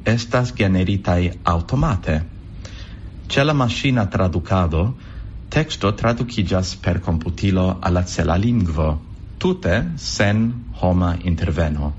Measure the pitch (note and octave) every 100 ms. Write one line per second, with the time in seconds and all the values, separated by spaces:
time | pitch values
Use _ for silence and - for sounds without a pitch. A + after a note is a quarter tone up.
0 | - A#2 - B2+ B2 - G2+ F#2+ F#2 G2+
1 | - F2+ F2+ E2+ - E2+ E2+ B2+ D#3 G2
2 | - D#2 E2 - - - - - - -
3 | - - - - C#3 D3 A#2+ - C#3 B2+
4 | G2 G2 F#2 E2 - F#2+ F2 D#2 G2 C3
5 | - - - - - D3 D#3 - G2 G#2
6 | A#2 A#2 B2 - F2+ F#2+ F#2 - - F2
7 | F2 E2 F2 E2 G2 F#2 F#2 F2+ E2+ F2+
8 | F2+ - D#2+ E2+ A2 A#2+ F2+ D2+ D#2 D#2
9 | - - - - F3+ F#3 - G2 F3 D#3
10 | - - G2+ G#2 A2+ A#2+ A#2+ - F2+ F2+
11 | F2 E2+ F2+ E2+ E2+ D#2 D#2+ D2 D2